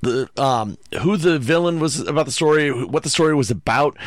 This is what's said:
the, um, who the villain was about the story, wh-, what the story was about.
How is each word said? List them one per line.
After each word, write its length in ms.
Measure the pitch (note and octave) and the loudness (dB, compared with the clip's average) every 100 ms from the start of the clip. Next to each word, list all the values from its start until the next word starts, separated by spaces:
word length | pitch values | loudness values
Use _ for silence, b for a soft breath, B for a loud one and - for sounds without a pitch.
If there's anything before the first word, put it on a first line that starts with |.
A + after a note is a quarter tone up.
the, 260 | B2 B2 C3 - | -2 -2 -4 -2
um, 380 | C3+ A#2+ G#2 - - - | 0 0 -2 -8 -10 -2
who 160 | D3 G#3 | 0 2
the 200 | E3+ D#3 | 2 2
villain 420 | A#2+ E3 F3 E3 | 2 2 2 0
was 200 | D#3 C#3+ | -2 -2
about 260 | E2+ D3+ | -2 -2
the 60 | C#3 | -2
story, 380 | - D#3 D3+ C#3+ | 0 2 4 2
wh-, 200 | B2 B2+ | -2 -2
what 140 | D3+ | -4
the 60 | D3+ | -2
story 240 | - D#3+ | 2 2
was 160 | D3+ A#2 | 2 0
about. 440 | G2+ - A#2+ D3 - | -2 0 2 0 -2